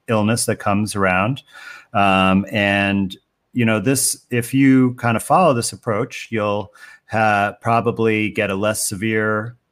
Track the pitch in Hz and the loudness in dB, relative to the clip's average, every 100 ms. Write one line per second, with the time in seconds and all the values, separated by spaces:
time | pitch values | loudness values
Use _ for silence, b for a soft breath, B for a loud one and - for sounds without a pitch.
0 | - 110 104 117 - 107 107 101 104 104 | -2 0 2 0 -2 -2 0 0 -2 0
1 | 95 92 107 139 B B B B B 107 | 2 2 0 -4 B B B B B 0
2 | 98 95 95 95 101 110 101 101 98 98 | 2 4 4 2 0 0 0 0 0 0
3 | 95 - _ _ _ 120 113 110 117 135 | -4 -8 _ _ _ -2 0 0 0 0
4 | - - _ 123 120 135 135 131 127 123 | -2 -6 _ -4 -2 2 4 4 2 0
5 | 117 110 - 160 170 120 - 98 123 104 | -2 -2 0 2 4 2 -2 -8 -6 -4
6 | 123 - - 110 104 104 101 B B B | -4 -10 -8 -4 -2 -4 -6 B B B
7 | - 113 110 101 101 - 117 117 117 113 | -6 0 2 2 0 -4 -2 0 0 0
8 | 113 107 107 110 101 95 107 110 - 95 | 0 0 -2 -2 -2 0 -2 -2 -6 -4
9 | 110 110 107 107 117 - _ | -2 -2 -2 -2 -6 -12 _